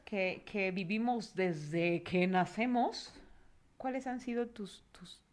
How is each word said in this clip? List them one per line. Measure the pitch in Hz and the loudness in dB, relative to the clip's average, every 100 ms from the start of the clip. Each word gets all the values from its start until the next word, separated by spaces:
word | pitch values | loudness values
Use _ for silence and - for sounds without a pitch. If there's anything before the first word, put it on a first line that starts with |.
| - | -6
que, | 202 185 - - | 0 0 -2 -4
que | 208 190 | 0 0
vivimos | 185 175 214 240 240 - | 0 0 0 2 0 -2
desde | - 185 156 151 170 175 170 | 0 0 0 -2 2 4 2
que | 170 180 185 | 2 2 4
nacemos, | 185 180 - 247 240 285 - - - - - - - - - | 4 2 0 2 4 2 0 -10 -16 -20 -20 -20 -20 -20 -8
¿cuáles | 262 262 262 | -6 -4 -4
han | 247 | -4
sido | 247 233 233 | -2 -2 -2
tus, | 233 196 - - | -6 -12 -12 -20
tus, | - - - _ | -20 -18 -20 _